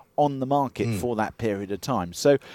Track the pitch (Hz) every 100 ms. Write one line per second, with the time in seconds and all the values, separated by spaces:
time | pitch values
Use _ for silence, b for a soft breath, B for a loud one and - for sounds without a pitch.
0 | b - 147 135 131 143 135 - 123 107
1 | 123 110 107 - 117 98 101 101 - 120
2 | 87 87 143 139 B